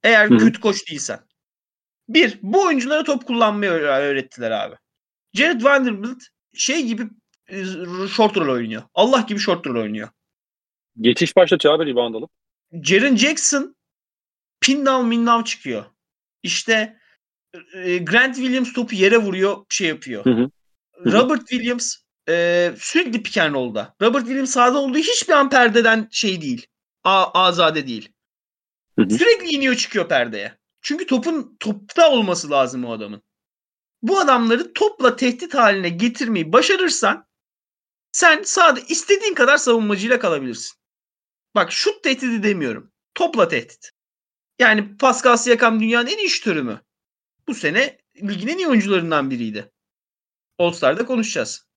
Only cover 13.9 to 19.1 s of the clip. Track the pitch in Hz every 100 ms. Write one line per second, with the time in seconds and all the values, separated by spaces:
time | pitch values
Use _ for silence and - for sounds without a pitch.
13.9 | _ _ _ _ _ _ _ - 277 269
14.9 | 262 240 233 233 233 226 - 139 113 -
15.9 | _ _ _ _ _ - - - 220 220
16.9 | _ _ _ _ _ _ 175 - 185 180
17.9 | 180 175 226 269 262 254 254 247 - 226
18.9 | 202 190